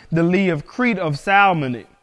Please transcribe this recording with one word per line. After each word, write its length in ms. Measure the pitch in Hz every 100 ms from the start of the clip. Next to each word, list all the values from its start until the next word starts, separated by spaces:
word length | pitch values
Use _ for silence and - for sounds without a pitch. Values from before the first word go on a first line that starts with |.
| -
the 120 | 160
lee 260 | 170 180 190
of 180 | 156 -
Crete 320 | - 247 196
of 160 | 170
Salmone. 720 | 143 - 196 202 170 135 120 92 _